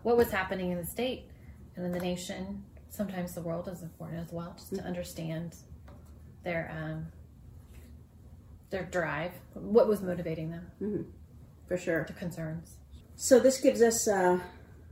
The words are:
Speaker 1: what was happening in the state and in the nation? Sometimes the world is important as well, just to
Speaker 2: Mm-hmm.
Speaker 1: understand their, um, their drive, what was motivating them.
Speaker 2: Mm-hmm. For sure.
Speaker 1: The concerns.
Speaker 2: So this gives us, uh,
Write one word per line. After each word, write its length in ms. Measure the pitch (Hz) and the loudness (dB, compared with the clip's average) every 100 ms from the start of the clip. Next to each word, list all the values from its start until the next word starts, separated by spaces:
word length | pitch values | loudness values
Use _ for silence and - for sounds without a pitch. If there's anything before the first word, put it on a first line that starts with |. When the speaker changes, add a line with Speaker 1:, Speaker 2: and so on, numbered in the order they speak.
Speaker 1:
what 120 | 220 240 | 2 4
was 140 | 226 | 4
happening 400 | 202 185 185 180 | 2 -2 -2 -2
in 80 | 175 | -4
the 80 | 170 | -6
state 440 | - 254 247 - - - - - | -4 -4 -4 -10 -20 -20 -20 -16
and 100 | - | -8
in 80 | 180 | -6
the 80 | 175 | -4
nation? 640 | 180 180 - 190 190 202 - - - | -4 -4 -6 -8 -8 -10 -14 -20 -12
Sometimes 460 | - 196 185 175 | -8 -6 -6 -6
the 80 | 175 | -6
world 260 | 170 165 180 | -6 -6 -6
is 140 | 175 | -10
important 380 | 165 - 165 165 | -12 -14 -12 -10
as 80 | 170 | -8
well, 220 | 165 170 - | -8 -10 -12
just 140 | - | -10
to 60 | 196 | -8
Speaker 2:
Mm-hmm. 100 | 180 | -6
Speaker 1:
understand 720 | 175 175 - 160 160 170 - - - - - - - - - | -6 -8 -8 -6 -6 -8 -12 -18 -20 -18 -20 -20 -20 -20 -10
their, 260 | 180 165 160 | -6 -4 -4
um, 320 | 160 156 156 165 - - - - - - - - - - - - - - - - | -6 -6 -6 -8 -14 -20 -20 -20 -20 -20 -20 -20 -20 -20 -20 -20 -20 -20 -20 -8
their 140 | 196 | -8
drive, 480 | 170 180 160 147 175 - - | -4 -2 -2 -2 -4 -8 -14
what 320 | - 196 214 208 | -12 4 6 8
was 140 | 208 | 4
motivating 480 | 190 170 165 160 160 | 0 -4 -4 -4 -6
them. 200 | 170 175 - | -8 -12 -8
Speaker 2:
Mm-hmm. 200 | 202 202 - - - - - - - | -4 -4 -6 -12 -20 -20 -20 -18 -6
For 80 | 180 | -4
sure. 280 | - 165 - | 0 -2 -2
Speaker 1:
The 80 | |
concerns. 640 | - 180 160 160 165 - - - - - - | -6 -8 -6 -6 -8 -10 -18 -20 -20 -20 -8
Speaker 2:
So 200 | - 254 | 8 10
this 200 | 247 262 | 10 6
gives 200 | 277 208 | 4 6
us, 260 | 233 226 - | 6 6 2
uh, 320 | 196 180 180 - - - - - | 4 6 4 2 -12 -20 -20 -20